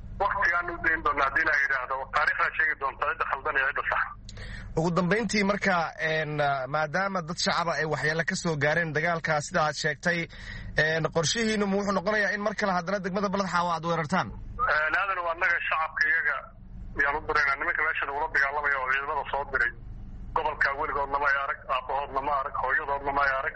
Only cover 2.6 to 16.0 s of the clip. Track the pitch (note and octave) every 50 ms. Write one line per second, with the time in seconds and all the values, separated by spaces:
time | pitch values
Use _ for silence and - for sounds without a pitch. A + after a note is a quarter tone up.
2.6 | D#3+ D#3 D3 - C#3 C3+ - - D3 D3 D#3+ - C#3+ - C#3 C3+ C3+ D#3 C#3+ C3+
3.6 | C3+ C#3 C#3 B2+ A#2+ - B2 - - - - - - - - - - - - -
4.6 | - - - E3 D#3+ F3+ E3 F3+ F3+ E3 G3+ A3 A#3+ F#3+ - G#3+ G3 G3 G3+ F#3+
5.6 | - G3 F3+ E3+ D#3 C#3+ - - D#3+ D#3 D#3+ D#3 D#3 D3+ D3+ D3 D3 C#3+ C#3 C3+
6.6 | B2+ C3 D3 D3+ D#3 D3+ D3 F#3 G3 G3 F#3+ F#3 D#3+ D3+ F3 - - G3 D3+ D#3+
7.6 | E3+ E3+ D#3 C#3+ D#3 D#3+ D3 C3 C#3+ D3+ D#3+ E3 D#3 - F#3+ - - E3+ D#3 C#3+
8.6 | C#3 D3+ D#3 E3+ E3+ D#3+ C#3 D3+ D#3+ F3 E3+ E3 - D#3+ D#3 D3 C#3+ - F3+ F3
9.6 | D#3 D3+ C#3+ - - D#3 C#3+ - - F3 E3+ E3+ E3 - - - - - - -
10.6 | - - - - D3+ D#3 D#3+ E3 D3+ - - E3 D#3+ - - A#3 A3+ A3 A3 G#3
11.6 | G#3 G3 F#3+ G3+ G3+ G3+ G3 F#3+ E3 G#3 G#3+ G#3+ G3+ F#3 G#3 G3+ G#3 G#3+ G3+ -
12.6 | G#3+ G3 F3+ F3+ E3+ F3 G3+ G#3 F3 G3 F3+ G#3 G3+ G3+ F#3 G3+ F#3+ F3+ F3+ F3
13.6 | F3+ F3 E3 D#3+ D#3+ E3+ E3+ D#3+ D#3+ C#3 F#3+ F3 C#3 G2 F2+ - - - - -
14.6 | - - - D3+ D#3 D#3 E3 F3 G3+ G3 F#3+ F3+ F3 E3+ E3 F3 F#3 F3+ E3+ D#3+
15.6 | - - F3 D#3+ D#3+ D#3 - D#3